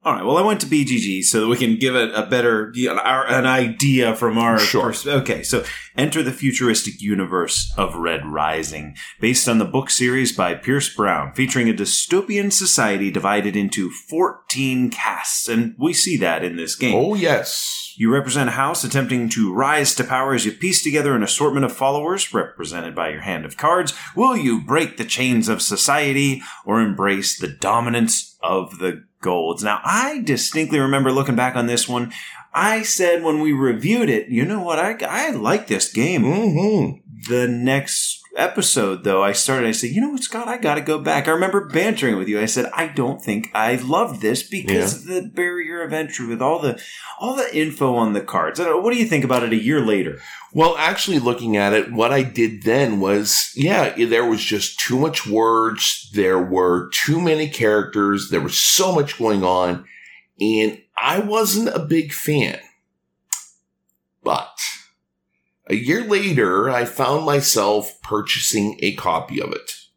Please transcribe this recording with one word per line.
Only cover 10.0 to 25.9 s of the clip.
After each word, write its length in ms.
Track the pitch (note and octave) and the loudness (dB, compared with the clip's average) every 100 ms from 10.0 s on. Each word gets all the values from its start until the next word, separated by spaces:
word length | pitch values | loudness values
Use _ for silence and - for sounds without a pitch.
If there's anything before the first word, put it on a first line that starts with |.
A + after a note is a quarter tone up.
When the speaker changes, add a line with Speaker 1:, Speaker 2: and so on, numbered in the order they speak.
| B2 C3 B2 | 2 2 0
Speaker 1:
by 220 | - F2+ | 0 -2
Pierce 340 | E2+ B2 C#3 C#3 | -2 -2 0 -2
Brown, 440 | - G2+ E2 C#2+ | 0 0 0 -2
featuring 340 | - C3 C3 A#2 | -2 0 2 2
a 60 | |
dystopian 800 | G2 G2+ - - C4 F#4+ G3+ G3+ | 0 0 -2 0 0 0 -2 0
society 580 | - F#3 - A2+ G2 G2 | 0 2 2 2 0 0
divided 460 | F#2 F#2+ G#2 G2+ G2 | 0 0 0 0 0
into 340 | G2 - F#2 | -2 -2 -6
fourteen 1000 | - - D#3+ F#3 - - B2+ C3+ B2+ B2 | -8 -8 -2 -2 -2 -8 -4 -2 0 0
castes, 600 | - A2+ F2+ - - - | -2 -4 -4 -4 -4 0
and 260 | A#2 A2+ - | 0 0 0
we 140 | D#3 | 0
see 240 | F3 F#3 D3+ | 2 0 2
that 260 | F2 D#2+ | 2 0
in 120 | F2 E2+ | -2 -4
this 200 | D#2+ - | -8 -2
game. 180 | B2+ | 0
Speaker 2:
Oh, 200 | G#2 E3 | 2 2
yes. 800 | G#3 E3 C3+ - - - - - - | 2 2 0 0 -6 -6 -8 -12 -2
Speaker 1:
You 140 | A2+ | 2
represent 360 | C3+ C3+ C3+ B2 | 2 0 -2 0
a 40 | |
house 320 | A2+ C#3 E3 | 0 -2 -2
attempting 440 | B2+ C#3 B2+ B2 A#2 | -2 -2 0 -2 0
to 220 | A2+ G#2 | 0 0
rise 400 | F#2+ C3+ D3+ C#3 - | 2 2 2 0 0
to 80 | |
power 280 | B2 C3 C3+ | -2 0 0
as 140 | B2+ G#2+ | 0 0
you 60 | |
piece 300 | - F#3 F3+ | -2 -2 0
together 320 | D#3 D3 C#3+ B2 | 2 2 2 2
an 80 | |
assortment 420 | G2+ - D3 C3+ B2+ | 0 2 2 2 -2
of 60 | - | 0
followers, 560 | C3+ C#3+ D#3 G3 - | 0 0 -2 -2 -2
represented 600 | A2 F2 - D#2 F2 E2 | -2 -4 -8 -10 -8 -8
by 160 | D#2 D#2+ | -4 -4
your 120 | D2+ | -4
hand 220 | G2 E2+ | -6 -6
of 120 | D2+ - | -8 -2
cards. 360 | D3+ F3+ D#3+ - - | 0 2 0 -6 -8
Will 220 | - B3+ A#3 | 2 2 4
you 240 | C3+ A2+ | 0 0
break 340 | - D3 D#3+ - | 2 0 0 -4
the 80 | |
chains 440 | A2 - B2+ A#2 A2 | -6 -2 2 2 2
of 120 | G#2 | 0
society 800 | - G2+ - | -2 0 2